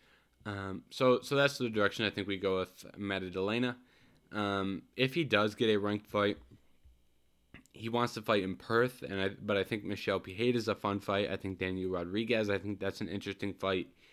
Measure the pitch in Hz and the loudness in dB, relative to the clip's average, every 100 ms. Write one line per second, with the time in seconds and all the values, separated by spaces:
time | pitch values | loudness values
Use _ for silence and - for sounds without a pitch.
0 | _ _ _ _ 107 101 98 95 - - | _ _ _ _ -10 -8 -8 -10 -12 0
1 | 131 123 - 139 143 - 123 107 101 - | 4 4 2 0 0 0 -2 2 2 2
2 | 107 104 98 98 95 92 92 - - - | -2 -2 -4 -2 0 0 -2 -8 -18 -8
3 | 101 98 92 92 98 117 127 123 - _ | -4 -4 -4 -4 -2 0 -2 -4 -14 _
4 | - _ _ 104 101 101 95 95 - - | -20 _ _ -4 -2 0 -2 -4 -8 -2
5 | 135 165 143 104 107 104 113 104 101 104 | 0 0 2 4 2 2 2 2 2 -2
6 | - 104 101 - - - _ _ - - | -2 2 2 0 -8 -20 _ _ -20 -20
7 | _ _ _ _ _ - _ - 113 120 | _ _ _ _ _ -20 _ -10 -2 2
8 | 120 113 107 107 92 90 - 113 123 - | 0 0 2 2 2 -4 0 4 4 0
9 | - 95 98 101 101 101 95 110 101 101 | -6 0 0 -2 0 2 2 -2 -4 -4
10 | - 95 95 92 120 120 110 101 104 101 | 0 0 -2 0 2 2 2 0 0 -2
11 | - 98 104 98 98 92 92 92 92 90 | 0 0 0 -2 -4 -4 -2 -2 -2 -2
12 | 85 101 117 113 104 98 101 98 98 - | -2 -2 0 2 2 0 -2 -4 -4 -4
13 | 87 98 101 95 101 90 95 92 - _ | -6 -6 -6 -6 -6 -2 0 0 -2 _
14 | - | -20